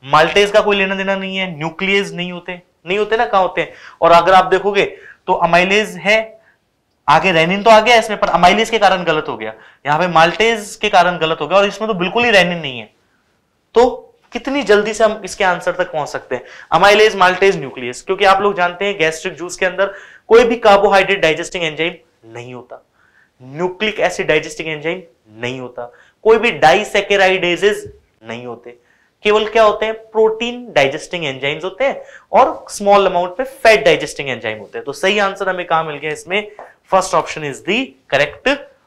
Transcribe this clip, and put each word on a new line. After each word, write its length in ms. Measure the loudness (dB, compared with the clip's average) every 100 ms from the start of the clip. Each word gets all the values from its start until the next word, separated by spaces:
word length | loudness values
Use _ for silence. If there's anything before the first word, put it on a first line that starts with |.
माल्टेज 460 | 4 4 4 2 4
का 100 | 2
कोई 160 | 2 0
लेना 180 | -2
देना 220 | -2 -4 -4
नहीं 200 | -4 -6
है, 220 | -8 -6
न्यूक्लियस 540 | -8 -6 -2 -2 -2
नहीं 200 | -8 -10
होते, 300 | -10 -14 -16 _ _ -6
नहीं 120 | -4
होते 180 | -2 -2
ना, 100 | 0
कहाँ 160 | 0
होते 180 | -2 -2
हैं? 120 | -8 -10 -20 _
और 100 | 4
अगर 220 | 4 6
आप 120 | 4
देखोगे 400 | 4 0 0 -2 -2 -6 -20 -18 -4
तो 60 |
अमाइलेज 560 | -2 2 2 2 0 -2
है, 480 | -6 0 0 0 -14 _ _ _ _ _ _ 2
आगे 240 | 2 4
रेनिन 300 | 2 0 2
तो 80 | 6
आ 100 | 6
गया 160 | 8 2
इसमें, 240 | 2 -4
पर 80 | -2
अमाइलेज 420 | 4 4 4 0
के 80 | 2
कारण 260 | 2 2
गलत 200 | -2 -2 -4
हो 80 | -8
गया, 180 | -10 -12 -20 _ -4
यहाँ 120 | 0
पे 80 | 2
माल्टेज 680 | 4 2 2 -2 -2 -8 -8
के 120 | 0
कारण 300 | 2 2 0
गलत 200 | -2 -2
हो 60 | 0
गया, 120 | 2
और 80 | 0
इसमें 220 | -2 -6
तो 60 |
बिल्कुल 300 | -4 -2 0
ही 60 | 2
रेनिन 280 | 2 2 -2
नहीं 200 | -8 -12
है। 140 | -16 _ _ _ _ _ _ _ _
तो 380 | 2 2 0 -16 _ _
कितनी 300 | -12 -6 -6
जल्दी 320 | 2 2 2
से 100 | 0
हम 180 | 0 0
इसके 200 | -12 -4
आंसर 280 | -2 -2 -4
तक 200 | -4 -4
पहुंच 160 | -4 -6
सकते 260 | -8 -8
हैं, 100 | -10 -10 -20 -4
अमाइलेज, 440 | 2 4 6 4 4
माल्टेज, 400 | 2 4 0 0
न्यूक्लियस, 460 | -6 -10 -12 -12
क्योंकि 220 | -8 0
आप 160 | 2 2
लोग 160 | 0 0
जानते 280 | -4 -2
हैं 140 | -6 -2
गैस्ट्रिक 360 | -2 -2 -10
जूस 220 | -10 -14 -4
के 100 | -4
अंदर 280 | -2 -4 -4 -20 -20 4
कोई 160 | 6
भी 120 | 6 2
कार्बोहाइड्रेट 640 | 4 6 6 2 2 0
डाइजेस्टिंग 440 | 0 0 -6 -6
एंजाइम 300 | -6 -4 -6 -6 _ _ -20
नहीं 200 | -18 -16
होता, 300 | -16 -18 -20 _ _ _ _ _ _
न्यूक्लिक 580 | -20 -8 -8 -4 -6 -2
एसिड 260 | -4 -4 -2
डाइजेस्टिंग 420 | -2 -2 -12 -10
एंजाइम 340 | -8 -8 -8 -12 _ _ -10
नहीं 200 | -10 -8
होता, 320 | -12 -14 -16 _ _ _
कोई 160 | 2 4
भी 120 | 2
डाइसैकेराइडेजेस 1400 | 2 4 4 0 -4 0 2 2 2 -2 0 0 -2 -10 -20 _ _
नहीं 240 | -16 -14 -12
होते, 320 | -14 -18 -20 _ _ _ _
केवल 260 | 0 0 2
क्या 140 | 2
होते 240 | 2 2 -4
हैं? 80 |
प्रोटीन 800 | -6 -6 0 0 0 -6 -8 -4
डाइजेस्टिंग 520 | 0 0 -2 -10 -8
एंजाइम्स 400 | -8 -6 -6 -6
होते 200 | -10 -4
हैं 180 | -4 -4 -14 -20 _
और 340 | 2 2 -2 -14
स्मॉल 380 | -6 2 4 4
अमाउंट 300 | 0 -4 -6
पे 80 |
फैट 400 | -10 0 4 4
डाइजेस्टिंग 440 | 4 2 -2 -8 -8
एंजाइम 300 | -8 -8 -10
होते 200 | -12 -12
हैं। 60 |
तो 80 | -12
सही 260 | -4 -2 0
आंसर 300 | -2 -2 -6
हमें 180 | -6 -2
कहां 180 | -2
मिल 120 | -2 -8
गया 160 | -8
इसमें? 380 | -10 -6 -6 -6 -18 -20 _ _
फर्स्ट 240 | -2 0
ऑप्शन 380 | -2 -2 -8 -10
is 40 | -10 -4
the 160 | -4 -4 _ _
correct 420 | -2 -2 -2 -4 -4 -6 _